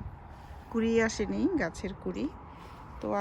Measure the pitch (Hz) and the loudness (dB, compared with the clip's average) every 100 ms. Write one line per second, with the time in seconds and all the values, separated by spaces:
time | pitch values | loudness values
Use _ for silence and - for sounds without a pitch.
0 | - - - - - - - 226 226 226 | -6 -10 -14 -14 -14 -14 -2 2 6 6
1 | 220 - 196 196 277 330 170 - 147 196 | 6 2 0 4 4 4 2 -2 -6 -4
2 | 190 185 277 - - - - - - - | -4 -2 -2 -4 -14 -14 -14 -14 -12 -6
3 | 214 208 | 0 2